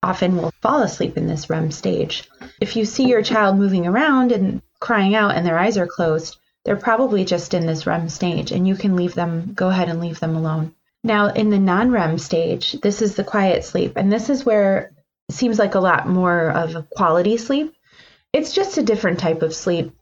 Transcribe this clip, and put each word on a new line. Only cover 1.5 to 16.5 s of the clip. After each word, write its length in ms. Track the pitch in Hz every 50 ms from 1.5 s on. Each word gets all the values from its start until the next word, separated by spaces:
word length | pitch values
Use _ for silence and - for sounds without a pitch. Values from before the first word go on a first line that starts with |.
rem 180 | 160 160 165 160
stage. 580 | 156 - - 190 180 175 - - - - - - _ _ - - - _
If 160 | 208 202 -
you 100 | 226 220
see 220 | 208 - - 262 254
your 140 | 247 226
child 360 | 214 - - 220 214 196 190 196
moving 280 | 202 196 190 185 170
around 460 | 175 185 233 294 311 277 262 254 247
and 300 | 240 208 190 190 - - - _ _ _
crying 340 | - - 233 214 196 196 202
out 220 | 220 214 202 -
and 100 | - 170
their 140 | 180 165 165
eyes 180 | 180 214 233 208
are 80 | 175
closed, 540 | 175 - - 175 165 156 160 160 - - _ _ _ _ _ _
they're 100 | - 202
probably 500 | 202 - - 226 226 269 247 214 202 185
just 280 | 185 185 165 - - -
in 140 | 180 165 165
this 180 | 160 156 -
rem 240 | - 170 170 165 165
stage, 420 | - - - 180 170 160 - -
and 160 | - 180 180 190
you 60 | 196
can 200 | 190 - 202 190
leave 180 | 180 175 175 175
them, 400 | - 175 170 165 165 170 190 202
go 160 | - 190 185
ahead 200 | 190 185 180 170
and 100 | 165 165
leave 200 | 170 170 160 -
them 160 | - 160 160
alone. 380 | 160 160 160 160 160 156 160 - _ _ _ _ _ _
Now, 240 | 226 - 208 208 202
in 240 | - - 214 214
the 80 | 208 196
non-rem 580 | 196 190 175 190 226 254 247 220 175 156 160 151
stage, 560 | - - - 165 165 165 170 - - - - 294
this 220 | - 208 202 - 220
is 100 | 208 196
the 100 | - 196
quiet 400 | - - 214 196 190 175 - -
sleep, 300 | - - 180 175 180 -
and 160 | - 190 196
this 180 | 202 220 214 -
is 140 | 285 262 269
where 480 | 247 220 214 202 196 196 190 - - _ _ _ _ _ _ _ _
it 60 | -
seems 240 | - - 240 220 208
like 160 | 214 190 -
a 40 | 196
lot 280 | 185 185 170 - - -
more 420 | 180 185 185 180 175 170 165 160